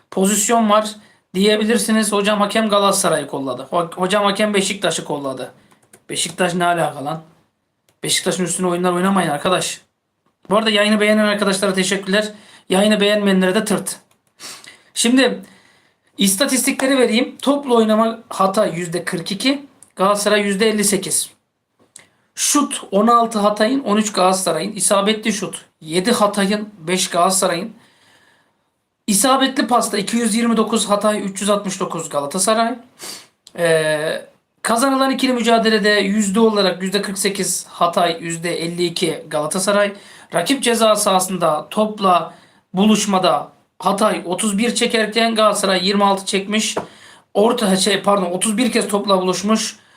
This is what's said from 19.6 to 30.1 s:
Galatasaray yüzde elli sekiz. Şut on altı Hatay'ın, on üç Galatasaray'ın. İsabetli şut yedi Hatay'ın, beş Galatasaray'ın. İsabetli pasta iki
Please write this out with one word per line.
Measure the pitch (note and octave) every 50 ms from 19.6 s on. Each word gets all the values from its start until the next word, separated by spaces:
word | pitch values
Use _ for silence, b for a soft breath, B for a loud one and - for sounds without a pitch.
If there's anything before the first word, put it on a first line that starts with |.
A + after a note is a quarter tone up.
| - - _ _ - _ _
Galatasaray | - F#3 G3+ G3+ G3+ - G#3 G#3+ G#3 G3+
yüzde | G3+ G3 F#3+ A3+ A3
elli | G#3+ G#3+ G3+
sekiz. | G3+ G3 F#3+ - D#3 - - - - - _ _ _ _ _ _ _ _ _ _ _ _ b b b b b b b b
Şut | - - - - D4 - - - - - -
on | F#3+ G3 G#3+
altı | A#3 A#3+ A#3 A#3 A3+ A3+ G#3
Hatay'ın, | G3+ G#3 G#3 - G#3+ A3+ C4+ C#4
on | - G3+ G3+
üç | G#3+ G#3+ F#3+ -
Galatasaray'ın. | F#3+ F3+ F#3 F#3+ F#3 - F3 D#3+ D#3 F3+ G3+ -
İsabetli | F#3+ - - G#3 G3 G3 G#3+ A3 G#3+ - A3+ G3
şut | - F3+ - - - - _ _ _
yedi | D#3 D#3 D#3+ F#3 F3+ A#3 A3+
Hatay'ın, | - G#3 G3+ G#3 G3+ G3 F#3+ G#3+ G#3 G#3+ - - E3+
beş | D#3 E3 F#3 F#3 F#3 -
Galatasaray'ın. | F3+ E3+ F3 F#3+ F#3+ - G3+ F3 E3+ E3 G#3 A3+ b b b b b b b b b b b b b b b b b b b b _ _ _ _ _ _ _ -
İsabetli | G3 G3+ - C4 C4+ C4 C4 C4 C4 C#4+ A#3
pasta | - B3 A3+ A3+ - G#3 G3+
iki | F#3+ -